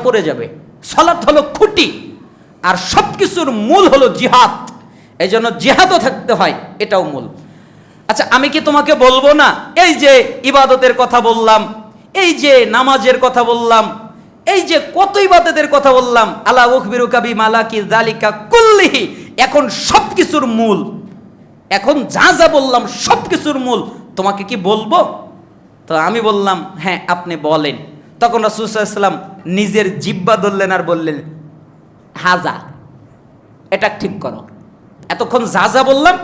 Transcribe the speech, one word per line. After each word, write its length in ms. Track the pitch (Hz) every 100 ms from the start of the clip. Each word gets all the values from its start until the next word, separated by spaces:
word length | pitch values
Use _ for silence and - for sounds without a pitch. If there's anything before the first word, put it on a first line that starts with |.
পড়ে 180 | 254 220
যাবে। 260 | 160 123 113 - - -
সলাত 460 | - - 339 339 208
হলো 140 | 294
খুঁটি, 760 | 294 - 427 359 - - - - - _ _ _
আর 140 | 175 185
সব 260 | - - - -
কিছুর 320 | 381 359 285
মূল 380 | 220 214 370 349
হলো 200 | 277 254
জিহাদ। 640 | - 247 247 240 - - - - - _ -
এই 60 | 185
জন্য 300 | 226 233 -
জিহাদও 400 | 262 269 370 349
থাকতে 340 | 262 208 -
হয়, 220 | 196 175 - - -
এটাও 260 | 208 196
মূল। 240 | 156 139 107 - - - - - - _ -
আচ্ছা, 180 | 220 214
আমি 180 | 247 285
কি 120 | 302
তোমাকে 340 | 302 294 285
বলবো 380 | 294 254 262 277
না, 220 | 302 262 - - -
এই 180 | 359
যে 460 | 262 277 262 - -
ইবাদতের 520 | 254 269 269 254 254
কথা 260 | 240 247 240
বললাম, 540 | 226 226 220 220 196 - - - _
এই 200 | 381 359
যে 320 | 285 285 262 220
নামাজের 520 | 226 262 262 240 254
কথা 260 | 254 247
বললাম, 640 | 233 233 233 226 220 - - - - _ -
এই 160 | 381
যে 180 | 320 320 -
কত 220 | 339 392 403
ইবাদতের 520 | 381 349 339 311 294
কথা 240 | 277 269
বললাম, 420 | 254 254 233 208 156
আলা 200 | 208 254
উখবিরুকা 560 | 240 254 202 247 240 240
বিমালাকি 640 | 240 220 220 226 226 220
যালিকা 480 | 190 220 226 220 214
কুল্লিহি, 1000 | 208 - 466 440 415 359 269 190 - - -
এখন 320 | 262 294 254
সব 460 | - - 427 - -
কিছুর 300 | 330 302 254
মূল, 520 | 226 226 185 - - - - - - - _ -
এখন 340 | 196 247 294
যা 280 | 202 180 311 349
যা 100 | 330
বললাম 380 | 302 269 247 214
সব 420 | - - 453 -
কিছুর 300 | 302 302 269
মূল 240 | 254 220 139 - - -
তোমাকে 280 | 190 202
কি 120 | 190 233
বলবো? 720 | 180 220 214 339 - - - - - _ _ _ -
তো 100 | 160
আমি 240 | 165 226
বললাম, 440 | 214 202 196 180 - -
"হ্যাঁ, 220 | 185 175 -
আপনি 280 | 175 175 165
বলেন।" 400 | 151 160 147 123 - - - -
তখন 220 | 233 233
রাসূল 240 | 214 214 220
সাল্লাল্লাহু 400 | 214 208 214 196
আলাইহি 180 | 151
ওয়াসাল্লাম 300 | - - 165
নিজের 460 | 185 208 214 202 -
জিহ্বা 360 | 196 220 - 220
ধরলেন 360 | 202 196 190
আর 100 | 185
বললেন, 400 | 165 165 160 147 - - - - - _ _ _ _
"হাজা, 400 | - 180 180 151 - - - - - - _ _ _ _ _ _
এটা 180 | 196 208
ঠিক 320 | - 208 -
করো, 280 | 127 - - - - _ _ _ -
এতক্ষণ 360 | - 226 240
যা 240 | 226 185 196
যা 100 | 254
বললাম 360 | 262 269 330 359